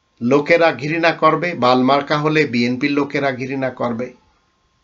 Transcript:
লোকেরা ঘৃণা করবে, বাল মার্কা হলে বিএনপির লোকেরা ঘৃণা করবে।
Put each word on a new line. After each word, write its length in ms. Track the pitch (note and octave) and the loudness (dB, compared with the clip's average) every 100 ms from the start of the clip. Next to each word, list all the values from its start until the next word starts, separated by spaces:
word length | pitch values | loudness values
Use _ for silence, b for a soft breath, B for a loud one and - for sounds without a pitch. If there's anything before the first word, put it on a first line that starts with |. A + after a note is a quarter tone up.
| _ - | _ -6
লোকেরা 480 | A#2+ C#3+ D3 E3+ E3 A#2+ | 0 0 2 4 2 0
ঘৃণা 360 | D3 E3 E3 | -4 0 0
করবে, 360 | D#3+ D#3+ D#3 F3 E3+ | 2 2 2 -2 0
বাল 240 | B2 B2+ | 2 4
মার্কা 340 | B2+ C#3+ C#3+ D3+ | 4 2 0 -2
হলে 220 | D3+ D#3 C3+ | 0 0 0
বিএনপির 480 | A#2+ A#2+ B2 C#3+ C#3+ | 0 -2 -2 -2 -2
লোকেরা 300 | C#3+ D3 C#3 | -2 -2 -4
ঘৃণা 380 | A#2+ C3 C#3 C3 | -4 -8 -6 -6
করবে। 360 | B2 A#2+ A2+ B2+ - _ _ _ _ _ _ | -4 -6 -6 -8 -12 _ _ _ _ _ _